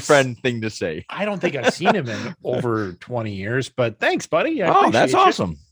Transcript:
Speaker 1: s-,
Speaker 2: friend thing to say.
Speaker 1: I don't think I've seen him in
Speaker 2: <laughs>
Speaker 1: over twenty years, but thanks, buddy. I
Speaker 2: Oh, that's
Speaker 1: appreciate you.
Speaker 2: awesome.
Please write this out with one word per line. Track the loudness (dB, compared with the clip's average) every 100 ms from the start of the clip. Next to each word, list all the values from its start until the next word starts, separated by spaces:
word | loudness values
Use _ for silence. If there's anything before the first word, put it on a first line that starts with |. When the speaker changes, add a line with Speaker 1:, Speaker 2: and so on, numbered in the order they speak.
Speaker 1:
s-, | 6
Speaker 2:
friend | 4 4 -2
thing | -4 -2
to | -4
say. | -4 -4 -6 -8
Speaker 1:
I | -6 -4
don't | -2
think | -4 -2
I've | -2
seen | 0 0 0
him | -2
in | -6 -8 -8
Speaker 2:
<laughs> |
Speaker 1:
over | -6 -2 -2 -2 -4 -8
twenty | -8 -6 -6
years, | -6 -4 -4 -4
but | -2 -2 0
thanks, | -2 -2 0
buddy. | 0 0 0
I | 2
Speaker 2:
Oh, | 4 4
that's | 4 4
Speaker 1:
appreciate | 4
you. | 4
Speaker 2:
awesome. | 2 -2 -6 _